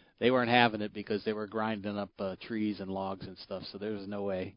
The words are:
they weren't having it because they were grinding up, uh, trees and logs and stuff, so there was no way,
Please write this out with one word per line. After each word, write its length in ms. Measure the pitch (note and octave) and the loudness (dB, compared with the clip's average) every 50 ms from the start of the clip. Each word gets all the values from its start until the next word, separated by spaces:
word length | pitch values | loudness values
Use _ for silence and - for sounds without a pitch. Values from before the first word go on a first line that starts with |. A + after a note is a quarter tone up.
| _ _ _ _ | _ _ _ _
they 120 | A2+ A#2+ | 4 4
weren't 200 | C3 B2+ B2 A2+ | 6 6 4 6
having 320 | A#2+ B2 A#2+ A#2 G#2+ G#2 | 8 8 8 8 6 0
it 100 | G#2+ G#2 | -4 -4
because 320 | - G#2 G2+ - G#2+ G2+ - | -6 -8 -2 -2 -2 0 0
they 80 | A2 | 0
were 140 | G#2+ G#2+ G#2+ | -2 -2 -4
grinding 500 | G2+ G2+ A2 A2 A2 A2 G#2 F#2+ G#2 G2+ | -4 -2 -2 0 0 -2 -2 -4 -4 -4
up, 140 | G2+ G2+ F#2+ - - | -4 -4 -6 -6 -6
uh, 180 | G2+ F#2+ F#2 - | -4 -4 -4 -6
trees 380 | - - A#2 A2 G#2+ G#2+ G2+ G2 | -8 -6 -2 0 0 0 0 -2
and 100 | G2 F#2+ | -4 -4
logs 360 | F#2+ F#2+ F#2+ F#2+ G2 F#2 G2 | -4 -2 -2 -4 -4 -6 -8
and 120 | G2 F#2 - | -12 -12 -14
stuff, 240 | - - G2+ F#2 F#2 - | -10 -10 -8 -8 -8 -10
so 60 | - F#2+ | -10 -8
there 140 | G2+ G#2+ | -6 -6
was 140 | G#2+ G2+ G2 | -6 -6 -6
no 140 | G2 G#2 G2+ | -6 -6 -4
way, 320 | G2+ G2+ F#2+ F#2 F#2 G2 - | -2 -2 -2 -2 -4 -6 -8